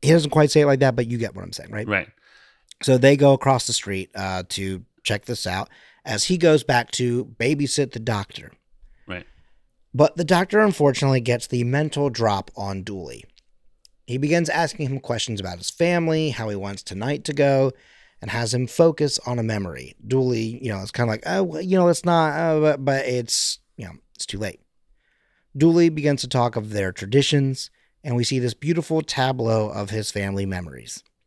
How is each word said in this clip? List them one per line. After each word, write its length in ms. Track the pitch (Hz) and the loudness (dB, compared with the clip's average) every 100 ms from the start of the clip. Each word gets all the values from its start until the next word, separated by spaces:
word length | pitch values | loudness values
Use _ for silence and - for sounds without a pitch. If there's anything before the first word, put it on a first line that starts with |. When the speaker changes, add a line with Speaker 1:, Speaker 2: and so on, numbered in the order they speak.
Speaker 1:
he 100 | 139 | 4
doesn't 200 | 165 147 | 4 6
quite 200 | 156 151 | 4 4
say 120 | 156 | 6
it 40 | 147 | 6
like 140 | 135 | 6
that, 160 | 135 120 | 4 2
but 100 | 117 | -2
you 120 | 117 | -4
get 160 | 113 | -6
what 100 | 92 | -8
I'm 80 | 90 | -14
saying, 180 | - - | -14 -12
right? 160 | 107 107 | -10 -4
Speaker 2:
Right. 220 | 98 - _ _ _ _ _ _ - | -4 -4 _ _ _ _ _ _ -6
Speaker 1:
So 140 | - 127 | 2 6
they 180 | 135 139 | 6 6
go 180 | 143 | 6
across 320 | 135 135 127 - | 6 4 0 0
the 80 | |
street, 360 | 113 - 98 92 | -4 -4 -6 -6
uh, 300 | 98 95 92 90 | -6 -4 -4 -6
to 340 | - 95 95 - _ | -6 -6 -8 -10 _
check 240 | - 104 - | -4 -4 -4
this 200 | 120 101 | -8 -4
out 220 | 92 - - - _ - | -6 -6 -12 -20 _ -8
as 180 | 107 | -4
he 140 | - 185 | 0 2
goes 260 | 165 151 | 6 4
back 260 | - 123 117 | 4 0 0
to 340 | - 123 120 123 113 | -2 -2 -2 -4 -2
babysit 540 | 120 147 143 - 135 | 0 0 0 0 -2
the 80 | 117 | -4
doctor. 520 | 113 104 98 - 76 _ _ _ - _ - | -4 -4 -4 -12 -18 _ _ _ -20 _ -14
Speaker 2:
Right. 200 | 90 - _ _ _ _ _ _ | -14 -14 _ _ _ _ _ _
Speaker 1:
But 240 | 123 151 - | 2 4 4
the 80 | |
doctor, 360 | 160 180 180 208 | 2 2 2 2
unfortunately, 600 | 214 - 143 127 139 131 | 4 4 2 4 2 2
gets 260 | 117 120 - | 2 -2 -2
the 160 | 123 | -2
mental 440 | 120 139 156 143 143 | 0 0 -2 -2 -4
drop 420 | 120 113 98 - - | 0 0 0 -2 -8
on 260 | 98 95 | -8 -6
Dooley. 400 | 98 98 76 60 - _ _ _ _ _ _ _ - | -8 -10 -12 -14 -20 _ _ _ _ _ _ _ -8
He 100 | 123 | -4
begins 320 | 143 170 165 | 0 0 0
asking 400 | 160 160 - 139 | 0 -2 -4 -6
him 100 | 135 | -6
questions 420 | - 113 - 104 | -4 -4 -4 -6
about 180 | 92 90 | -8 -10
his 100 | - | -10
family, 600 | - 170 175 165 160 156 | -2 0 0 0 0 -2
how 180 | 120 110 | -4 -6
he 80 | 101 | -6
wants 260 | 98 98 | -8 -10
tonight 400 | - 95 117 147 | -12 -8 -6 -4
to 100 | - | -4
go, 380 | 143 139 135 135 - _ _ _ _ | 0 2 4 2 -2 _ _ _ _
and 80 | 101 | -8
has 240 | 117 117 | -4 -2
him 120 | 123 127 | -2 0
focus 520 | - 165 151 147 - - | 4 4 4 -2 -2 -4
on 120 | 123 | -4
a 40 | |
memory. 520 | 110 110 92 65 64 - 107 | -2 -4 -6 -10 -14 -16 -2
Dooley, 520 | 131 127 117 113 120 | 0 2 0 -2 -6
you 80 | 123 | -6
know, 100 | 98 | -6
it's 100 | 98 | -6
kinda 200 | - 120 | -2 -2
like, 120 | 110 - | -2 -2
"Oh, 160 | 190 | -2
well, 160 | 185 156 | -2 -4
you 160 | 185 185 | 0 4
know, 100 | 175 | 4
it's 160 | 170 | 2
not, 280 | 175 170 156 147 | 2 2 2 0
uh, 220 | 165 156 | 0 2
but, 220 | 151 139 | 2 2
but 200 | 135 135 127 | 0 0 0
it's, 520 | 123 117 - - - _ - | -2 -2 -2 -2 -6 _ -18
you 80 | |
know, 80 | 92 73 _ | -16 -18 _
it's 100 | - | -14
too 140 | - 98 | -10 -8
late." 220 | 104 - _ _ _ _ _ _ _ _ _ 139 | -8 -8 _ _ _ _ _ _ _ _ _ 2
Dooley 340 | 160 170 170 | 4 6 4
begins 320 | 151 147 143 | 2 0 0
to 60 | 127 | 0
talk 280 | 131 120 117 | 0 0 -2
of 140 | 107 | -4
their 220 | 104 95 | -2 -4
traditions, 800 | 90 98 135 135 147 135 131 - _ _ _ | -4 0 2 4 2 0 -2 -10 _ _ _
and 140 | 151 123 | -6 -2
we 80 | |
see 140 | 120 131 | -2 -2
this 160 | 123 | -4
beautiful 480 | - 147 170 - 160 | -4 -4 -2 -2 -2
tableau 680 | 151 - 131 127 113 113 107 | -2 -2 -2 0 0 0 0
of 220 | 104 101 | -4 -6
his 200 | 110 104 | -6 -6
family 360 | 104 98 98 98 | -4 -4 -2 -4
memories. 560 | 92 85 64 57 - - _ | -6 -8 -14 -16 -18 -18 _